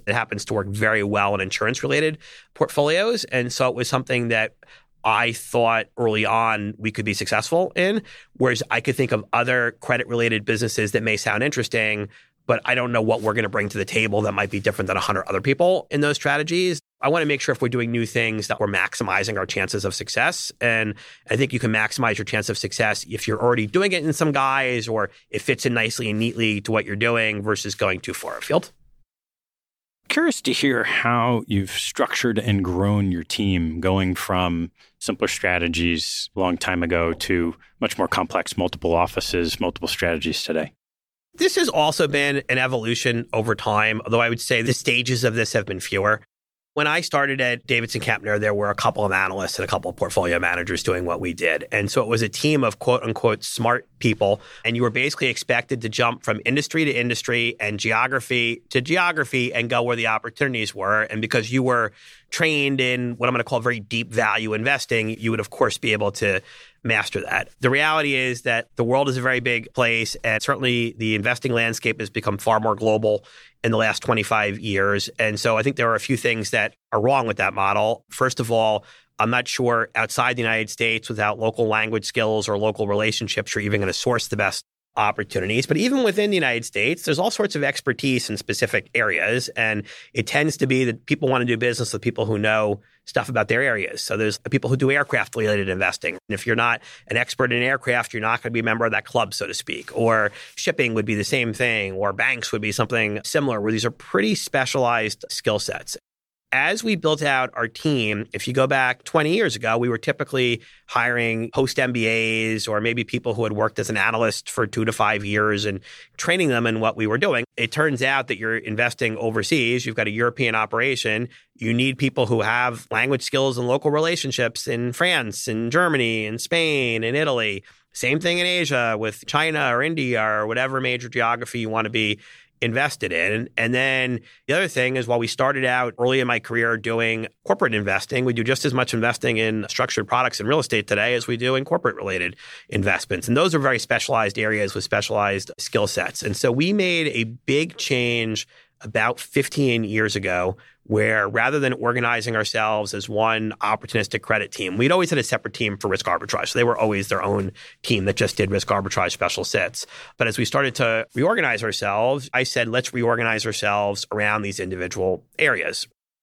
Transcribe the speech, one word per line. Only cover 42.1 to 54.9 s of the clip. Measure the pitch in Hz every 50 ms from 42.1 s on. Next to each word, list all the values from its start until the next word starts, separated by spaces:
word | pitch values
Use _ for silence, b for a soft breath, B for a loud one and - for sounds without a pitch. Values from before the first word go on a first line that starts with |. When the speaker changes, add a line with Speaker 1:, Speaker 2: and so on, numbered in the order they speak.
| 147 143 143 143 139 139 - -
Speaker 1:
an | 127 127
evolution | 131 131 131 123 110 117 120 - - 127 117 117 120 - -
over | 113 107 113 107
time, | - - 113 104 104 107 110 110 107 -
although | - 110 117 117
I | 117
would | 117 113
say | - - 123 117 113
the | 120 120
stages | - - 131 120 123 123 123 127 113 123
of | 117 110
this | 117 110 - -
have | 117 95
been | - 98 92
fewer. | - - - 95 95 104 107 104 - _ _ _ _ _ _ _ _ _ -
When | 147 147
I | 151 151 175
started | 170 - - 143 139 139 135 135
at | 127 123 120 120 -
Davidson | - 127 117 117 113 - 117
Kempner, | - - 113 90 98 107 104 104
there | 107 107 104
were | 101 104 101
a | 101
couple | - - 117 - - 104
of | 98
analysts | 95 95 98 92 95 98 92 82 - -
and | 90
a | 87
couple | 95 - - -
of | -
portfolio | - 101 87 - 104 90 87 87 87
managers | 87 87 87 87 87 90 90 82 -
doing | - 92 90 90
what | 85 85 -
we | 95 90 85
did. | - 87 82 78 73 - - -
And | 107 101 98
so | - 135 117
it | 107
was | 117 110 117
a | 104
team | - - - 151 151 143 127
of | 110 104 -
quote | - 127 123 123 -
unquote | 117 107 - - 117 107 - -
smart | - - - 117 117 120 123 - _ _ -
people. | - 120 104 - 104 98 104 - B B B B B
And | 113 117
you | 117 123
were | 117